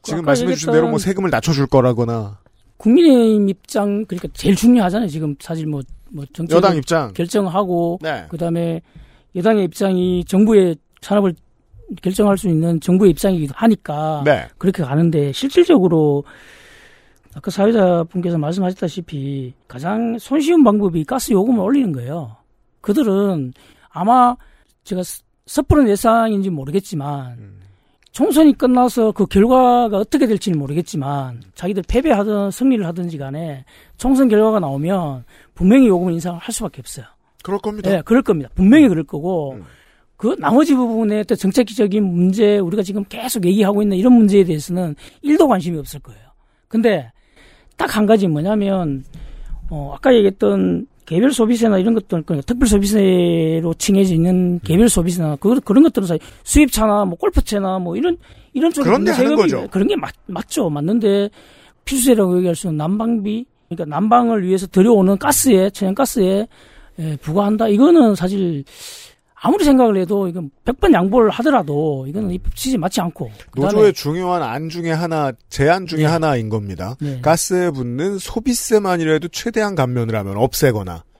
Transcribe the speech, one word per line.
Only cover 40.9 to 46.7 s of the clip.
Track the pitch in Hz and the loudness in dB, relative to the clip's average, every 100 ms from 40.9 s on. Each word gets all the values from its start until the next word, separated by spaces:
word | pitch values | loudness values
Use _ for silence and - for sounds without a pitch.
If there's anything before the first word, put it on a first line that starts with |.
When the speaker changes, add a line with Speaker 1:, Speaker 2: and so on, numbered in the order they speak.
| 226 220 214 | -2 -2 -2
Speaker 1:
또 | 208 - | -2 -2
정책적인 | 190 262 240 214 208 208 | 0 0 -2 0 -2 0
문제, | 196 175 180 196 208 208 | -2 0 0 2 2 2
우리가 | 175 208 | 0 -4
지금 | 190 202 | -4 -6
계속 | 202 226 247 240 | -8 -10 -8 -2
얘기하고 | 175 196 196 208 | 0 2 2 0
있는 | 208 190 | 0 2
이런 | 240 | 4
문제에 | 240 208 202 | 6 6 4
대해서는 | 180 156 147 180 175 147 - _ | 2 -2 -4 -4 -4 -8 -16 _
일도 | 285 311 302 | 0 2 4
관심이 | 196 160 165 | 2 -2 -6
없을 | 139 143 | -10 -16
거예요. | - 107 _ _ _ _ | -20 -20 _ _ _ _
근데 | _ | _